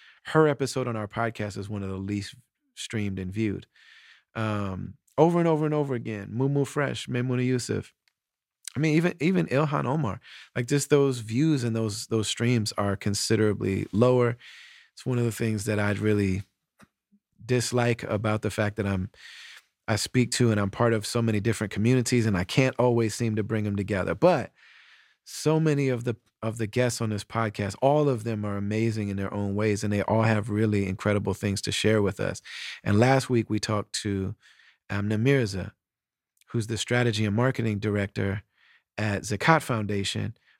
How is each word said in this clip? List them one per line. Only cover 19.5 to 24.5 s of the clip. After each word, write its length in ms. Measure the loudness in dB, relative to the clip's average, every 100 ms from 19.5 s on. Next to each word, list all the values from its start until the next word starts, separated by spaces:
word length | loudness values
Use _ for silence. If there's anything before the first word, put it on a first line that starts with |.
| -20 -20 _ -2
I 80 | -2
speak 340 | 0 0 2
to 180 | 2 4
and 80 | 4
I'm 100 | 0
part 240 | 0 2
of 140 | 0 -2
so 120 | -2
many 200 | 0 0
different 340 | 0 -2 -2
communities, 540 | 0 2 2 2 2 2
and 100 | 0
I 60 |
can't 320 | 0 2 2 2
always 380 | 2 4 0 0
seem 200 | -2 -2
to 60 |
bring 200 | -2 -2
them 120 | -2 -2
together. 380 | -2 -2 -2
But 380 | 2 4 4 -2